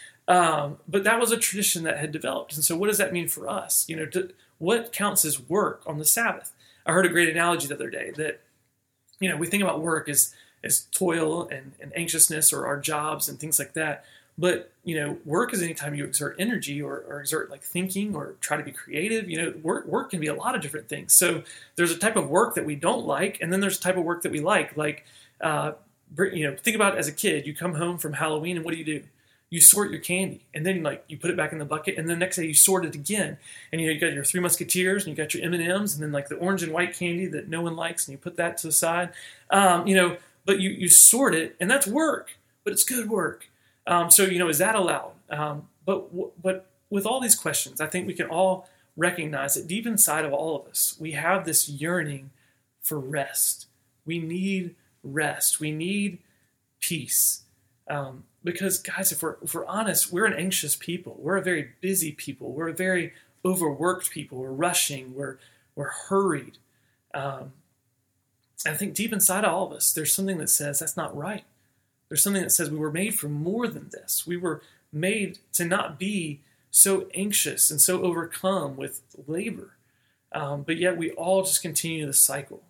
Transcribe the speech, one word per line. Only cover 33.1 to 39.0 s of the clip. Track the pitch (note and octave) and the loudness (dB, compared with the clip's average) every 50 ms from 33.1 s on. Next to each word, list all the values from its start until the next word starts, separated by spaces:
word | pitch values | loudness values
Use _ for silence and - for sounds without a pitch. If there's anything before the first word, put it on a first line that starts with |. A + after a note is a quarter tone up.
| G#3 G#3 F3 D3 D3+ - - - - - - - - | -2 -2 -2 -2 -4 -10 -16 -20 -20 -20 -14 -8 -6
And, | E3 | -2
you | E3 D#3+ | 0 0
know, | D#3 | 0
you | D3+ | 2
got | E3+ D#3+ C#3 | 0 0 0
your | C#3 C#3 | 0 -2
Three | - - F3+ | 0 0 2
Musketeers, | F3+ E3+ E3+ - E3+ - - F#3 F3+ F#3 G3 G3+ G3 | 2 2 0 0 0 0 0 2 2 2 2 0 -2
and | D#3+ | -4
you | D3+ D#3 | -4 -4
got | D3+ D3 - | -4 -4 -4
your | F3+ - | -2 -2
M | E3 F3 | 0 0
and | E3+ E3 | 0 2
M's, | F3 F#3 G3+ G#3 G3+ D3 | 2 2 0 0 -2 -2
and | D3+ D3+ | -4 -4
then, | D3+ C#3+ | -2 -2
like, | C#3+ C#3+ - | -4 -4 -4
the | D3+ | -6
orange | - F3 F#3+ G3 F3+ E3+ | -2 0 0 0 0 -2
and | D#3+ | -2
white | D#3 F3 F3+ F3+ - | 0 0 0 0 -2
candy | - F3+ E3+ E3+ F3 F#3+ F3+ | -4 -4 -2 -2 -2 -4 -4
that | D#3 D3 - - | -6 -8 -8 -6
no | D#3+ E3+ | -6 -4
one | E3+ E3 E3 | -4 -4 -4
likes, | E3 E3 E3+ E3+ - - - | -4 -6 -6 -4 -4 -6 -6
and | C#3 | -6
you | C#3 | -12
put | - F3+ F3 - | -12 -10 -4 -2
that | E3+ E3+ E3+ - | -2 -2 -2 -4
to | - D#3+ | -4 0
the | D3+ | 2
side. | - F3 E3 E3+ F3 | 2 2 2 2 0